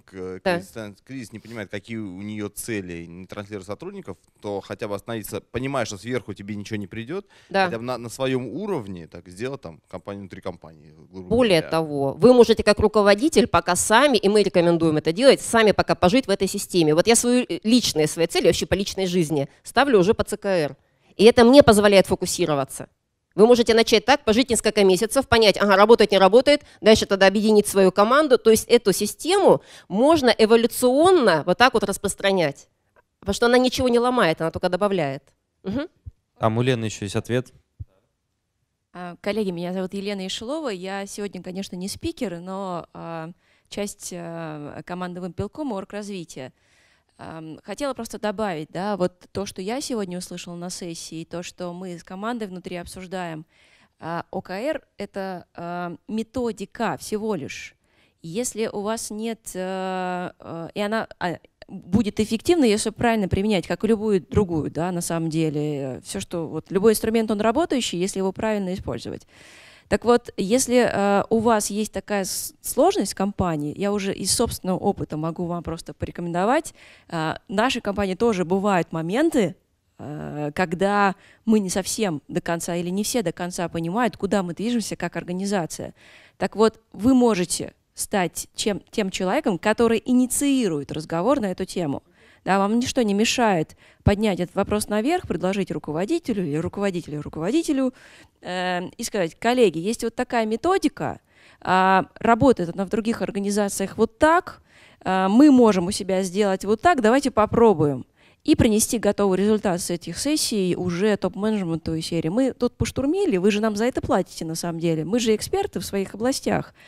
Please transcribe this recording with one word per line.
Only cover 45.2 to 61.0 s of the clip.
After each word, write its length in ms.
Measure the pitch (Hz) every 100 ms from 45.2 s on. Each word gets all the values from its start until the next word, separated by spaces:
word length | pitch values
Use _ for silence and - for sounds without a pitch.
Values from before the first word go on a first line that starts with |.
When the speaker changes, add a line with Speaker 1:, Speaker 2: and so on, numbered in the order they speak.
Speaker 4:
Вимпелкома, 560 | 175 165 202 - 285 196
оргразвития. 760 | 202 208 208 196 160 - 127 - _ _ _ _ _ -
Ам, 400 | - 160 160 151
хотела 300 | - 196 277
просто 240 | 254 226 208
добавить, 500 | 208 202 214 156 156
да, 260 | 165 202 190
вот 300 | 180 - -
то, 140 | 190 202
что 160 | -
я 180 | 190 262
сегодня 380 | - 233 190 180
услышала 360 | - 175 185
на 140 | 175 180
сессии, 560 | - 175 165 - 160
то, 180 | 165 170
что 300 | 175 - 180
мы 260 | 175 185 170
с 60 |
командой 420 | - 190 214 247 202
внутри 300 | 180 180 175
обсуждаем. 720 | 170 185 185 185 175 156 - _ _ _ _ _
А, 280 | 160 170 -
О 120 | -
К 80 | - 190
Р — 220 | 277 302 - -
это, 480 | 202 202 190 175 -
а, 420 | - 170 175 175 - -
методика 880 | 220 220 262 240 - 202 - 214 143
всего 360 | - 214 220
лишь. 400 | 180 127 - - _ _ _ _ _
Если 440 | 165 190 247 208 220
у 140 | 208
вас 280 | 202 226 -
нет, 280 | 214 226 226 -
э, 760 | 185 185 190 190 185 180 180 180 -
э, 280 | - 165 160
и 60 | -
она, 260 | 208 220